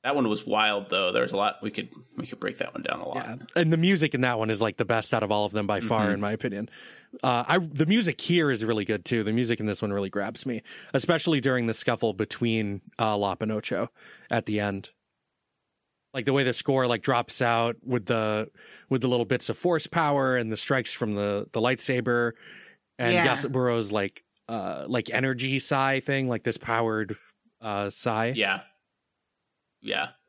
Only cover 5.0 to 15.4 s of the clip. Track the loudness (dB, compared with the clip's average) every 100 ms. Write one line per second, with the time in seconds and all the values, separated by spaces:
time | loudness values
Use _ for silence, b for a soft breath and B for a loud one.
5 | 2 0 2 2 2 0 0 -2 0 2
6 | 2 0 -2 -2 -4 -6 -8 B B B
7 | B -2 0 2 2 2 2 0 4 4
8 | 2 -4 0 2 4 2 0 0 0 -2
9 | 0 -2 0 0 0 0 -2 -2 -2 -2
10 | -2 -4 -4 -6 -6 -6 B B B -2
11 | 2 2 2 2 2 2 0 0 0 0
12 | 0 0 -4 0 0 0 -2 -6 -10 -2
13 | 0 0 0 -2 -2 -4 -4 -4 -4 B
14 | B B B -2 0 -2 -2 -4 -10 _
15 | _ _ _ _